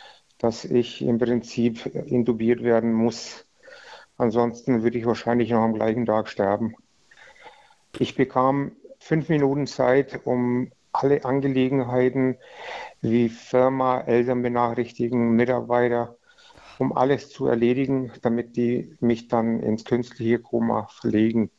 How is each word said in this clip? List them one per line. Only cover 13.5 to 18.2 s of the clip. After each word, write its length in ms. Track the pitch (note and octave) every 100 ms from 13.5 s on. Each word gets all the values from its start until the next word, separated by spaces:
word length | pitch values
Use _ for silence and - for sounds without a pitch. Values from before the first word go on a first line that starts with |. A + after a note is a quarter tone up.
| B2+ C3 C3+ C3 B2+
Eltern 400 | - A#2+ A#2+ B2
benachrichtigen, 880 | B2 A#2+ A#2+ A#2 A#2+ - A#2+ B2 A#2
Mitarbeiter, 840 | A2+ B2 B2 A#2 A#2+ A#2+ A#2+ A#2 - _ _ - - - -
um 160 | C3
alles 360 | - C3 C3 -
zu 160 | - C3
erledigen, 680 | A#2 A#2 B2+ C3+ C3+ B2 -